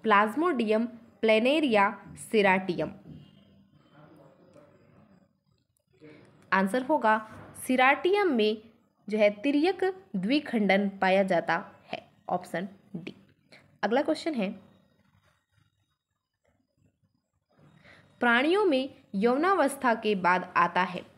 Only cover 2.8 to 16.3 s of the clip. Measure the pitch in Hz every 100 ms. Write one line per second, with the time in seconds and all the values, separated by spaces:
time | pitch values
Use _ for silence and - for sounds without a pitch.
2.8 | 151 - - - - _ _ _ _ _
3.8 | _ - - - - _ - - - _
4.8 | _ - _ _ _ _ _ _ _ _
5.8 | _ _ 151 151 - _ _ 190 190 254
6.8 | 254 302 226 220 - - - - - 254
7.8 | 254 285 349 403 381 240 214 214 - _
8.8 | _ _ - 214 208 208 285 285 339 370
9.8 | 381 381 - 196 190 294 - 233 196 196
10.8 | 202 196 190 190 190 170 165 165 208 -
11.8 | _ - - _ - 180 - 165 190 -
12.8 | _ 170 175 - _ _ _ - _ _
13.8 | 208 247 302 311 339 262 196 226 - _
14.8 | _ _ _ _ _ _ _ _ _ _
15.8 | _ _ _ _ _